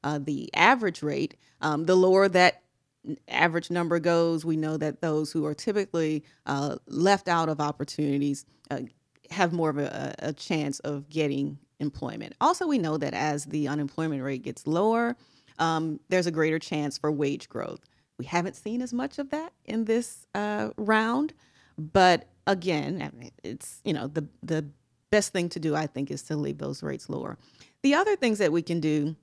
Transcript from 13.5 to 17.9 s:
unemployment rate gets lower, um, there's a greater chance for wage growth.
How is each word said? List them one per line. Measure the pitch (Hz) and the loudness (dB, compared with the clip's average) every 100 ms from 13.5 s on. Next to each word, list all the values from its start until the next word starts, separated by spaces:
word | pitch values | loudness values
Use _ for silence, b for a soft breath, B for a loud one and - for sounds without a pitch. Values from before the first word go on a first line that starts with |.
| 151 143 | -4 -2
unemployment | 147 143 - 160 143 | -2 -4 -4 -4 -4
rate | 131 135 | -4 -6
gets | 131 120 - | -8 -8 -2
lower, | 165 214 226 233 247 b b b - | 2 2 2 0 -4 b b b -2
um, | 165 160 160 151 _ | 0 0 -2 -6 _
there's | 185 175 | 0 0
a | |
greater | 160 160 160 | 0 2 0
chance | - 151 147 - | -2 -4 -4 -2
for | 151 | -2
wage | 147 143 - - | 0 0 -2 -8
growth. | - - - _ | -8 -8 -10 _